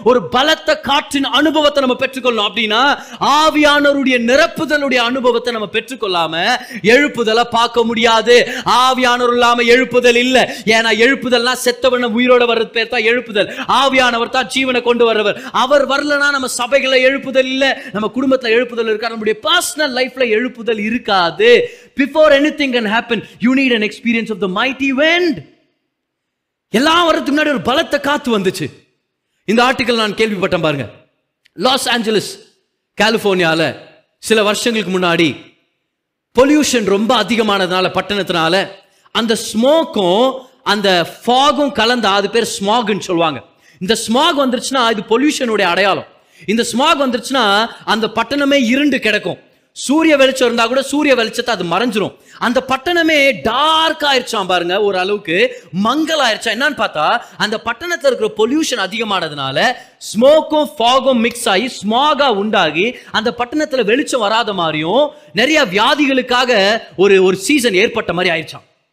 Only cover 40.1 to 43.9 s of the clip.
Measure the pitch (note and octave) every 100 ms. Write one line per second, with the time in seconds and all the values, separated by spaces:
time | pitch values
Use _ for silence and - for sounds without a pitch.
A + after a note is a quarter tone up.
40.1 | F#3+ C4 B3+ - _ - G#3 G3 F3+ D#3+
41.1 | - - B3 C#4+ C#4 C#4+ - A3 B3 G#3
42.1 | G3 G3+ A3+ A3+ - G3 A#3 G#3 G3+ -
43.1 | E3+ E3 C3 - _ _ - F#3